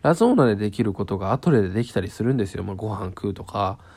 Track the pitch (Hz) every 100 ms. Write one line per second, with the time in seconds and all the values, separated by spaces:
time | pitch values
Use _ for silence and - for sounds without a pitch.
0 | 143 170 233 247 123 101 107 104 107 92
1 | 98 98 95 127 175 127 92 104 117 -
2 | - - 113 135 95 - 95 95 110 98
3 | 92 90 101 98 - 107 95 - -